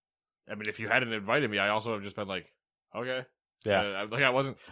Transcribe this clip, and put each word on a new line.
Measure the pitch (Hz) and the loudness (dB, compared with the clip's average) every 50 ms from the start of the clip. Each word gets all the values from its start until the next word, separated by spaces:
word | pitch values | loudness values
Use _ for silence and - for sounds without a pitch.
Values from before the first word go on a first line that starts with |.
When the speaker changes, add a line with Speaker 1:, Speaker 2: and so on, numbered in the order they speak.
| _ _ _ _ _ _ _ _ _ - | _ _ _ _ _ _ _ _ _ -12
Speaker 1:
I | 107 | -10
mean, | 104 107 | -6 -6
if | 107 - - | -6 -6 -6
you | 113 104 | -2 2
hadn't | 113 131 127 117 113 | 2 2 2 0 -2
invited | 107 98 104 123 151 139 110 | -4 0 0 2 2 2 2
me, | 104 101 | 2 2
I | 98 104 | 2 2
also | 107 110 107 117 110 | 2 0 0 -2 -4
have | 101 98 | -4 -6
just | 101 - | -8 -8
been | 110 101 | -8 -6
like, | 98 95 90 82 - _ _ _ _ _ _ _ _ - | -6 -6 -6 -8 -12 _ _ _ _ _ _ _ _ -10
okay." | 110 123 127 131 131 127 - _ _ _ _ _ _ - | -8 -6 -4 -6 -6 -8 -10 _ _ _ _ _ _ 0
Speaker 2:
Yeah. | 107 98 95 | 2 4 4
Speaker 1:
Uh, | 101 101 | 4 2
I, | 95 98 104 | -2 -4 -4
like, | 107 113 139 139 | -4 0 2 4
I | 131 | 4
wasn't, | 123 135 139 135 117 - - - | 4 4 2 0 -4 -8 -14 -18